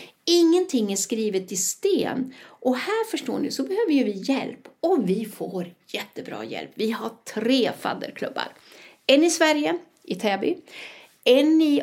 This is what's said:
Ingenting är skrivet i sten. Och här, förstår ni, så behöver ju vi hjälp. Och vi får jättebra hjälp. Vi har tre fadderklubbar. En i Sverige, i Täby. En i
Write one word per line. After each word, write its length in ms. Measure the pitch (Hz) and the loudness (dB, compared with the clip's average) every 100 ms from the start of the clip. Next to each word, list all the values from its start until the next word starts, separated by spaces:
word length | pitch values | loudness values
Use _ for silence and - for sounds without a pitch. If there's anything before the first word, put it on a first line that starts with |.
| - _ | -20 _
Ingenting 680 | - 349 330 349 370 247 208 | 2 4 6 4 2 0 0
är 40 | 190 | -2
skrivet 560 | - 226 214 190 185 | -4 -2 -2 -2 -4
i 40 | 190 | -6
sten. 760 | - - 392 359 - - 262 - | -4 -2 0 0 0 -4 -6 -10
Och 320 | - - 254 247 | -20 -6 -2 -2
här, 340 | - 440 440 | -2 -2 -2
förstår 280 | 311 - 196 | -6 -6 -4
ni, 120 | - | -4
så 120 | - | -4
behöver 300 | 269 392 440 | -4 -2 2
ju 120 | 285 | 2
vi 80 | 214 | 2
hjälp. 560 | 196 185 269 - - - - | -2 -2 -2 -2 -12 -18 -6
Och 280 | 330 359 180 | 0 2 2
vi 160 | 196 | -2
får 500 | 214 - 170 180 175 - _ | -4 -8 -8 -8 -10 -12 _
jättebra 580 | - - - - 104 | -12 -10 -12 -12 -10
hjälp. 260 | 113 151 - | -10 -10 -10
Vi 160 | - 220 | -4 -4
har 200 | 220 220 - - | -4 -8 -10 -12
tre 360 | 220 220 262 196 - | -4 2 2 2 -2
fadderklubbar. 720 | - - - - - - - - - - - _ - | -6 -6 -8 -8 -8 -6 -8 -10 -20 -20 -20 _ 4
En 180 | 277 | 4
i 60 | 330 | 6
Sverige, 480 | 330 320 302 294 339 - _ | 4 2 2 0 -4 -8 _
i 120 | - | -10
Täby. 420 | 185 214 196 202 359 - - - - - _ | -4 -2 -2 -2 -4 -8 -20 -20 -20 -20 _
En 360 | - 254 302 320 | 4 6 6 6
i 200 | 320 285 | 6 2